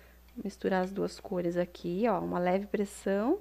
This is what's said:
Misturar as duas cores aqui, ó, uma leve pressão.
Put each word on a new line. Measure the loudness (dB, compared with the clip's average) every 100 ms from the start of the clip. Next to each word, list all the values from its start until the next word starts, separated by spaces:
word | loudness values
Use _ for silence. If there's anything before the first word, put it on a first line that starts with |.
| -20 -20 -18 -10
Misturar | -10 -4 0 2
as | 0
duas | -2 -4 -4
cores | -6 -2 0 0
aqui, | -2 -4 -4 0 2
ó, | 2
uma | 0 0
leve | 2 2 0
pressão. | -2 -2 -2 0 2 2 0